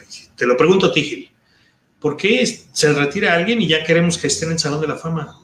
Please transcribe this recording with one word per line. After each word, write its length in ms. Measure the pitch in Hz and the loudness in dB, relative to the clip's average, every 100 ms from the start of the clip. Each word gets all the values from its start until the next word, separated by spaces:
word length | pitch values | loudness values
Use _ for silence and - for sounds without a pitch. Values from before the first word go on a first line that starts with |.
| - - - - | -20 -20 -20 -4
te 100 | 123 | 0
lo 100 | 127 | 4
pregunto 300 | 156 190 185 | 6 6 4
a 60 | |
ti, 100 | 156 | 2
Gil, 280 | 147 - - _ _ _ _ _ _ _ | -2 -8 -14 _ _ _ _ _ _ _
¿por 180 | 147 143 | -6 -2
qué 280 | 196 254 226 | 0 0 0
se 460 | - - - 151 | -4 -12 -2 0
retira 420 | 143 143 196 202 | 2 0 0 0
alguien 280 | 170 190 233 | 0 0 0
y 40 | 170 | 0
ya 160 | 160 | 0
queremos 360 | 160 170 170 - | 2 2 2 0
que 80 | 143 | -4
esté 180 | - | -4
en 80 | 160 | -4
el 60 | 160 | -2
Salón 220 | 147 147 | -2 -2
de 80 | 156 | -4
la 80 | 127 | -6
Fama? 420 | 165 165 143 - | -6 -6 -6 -14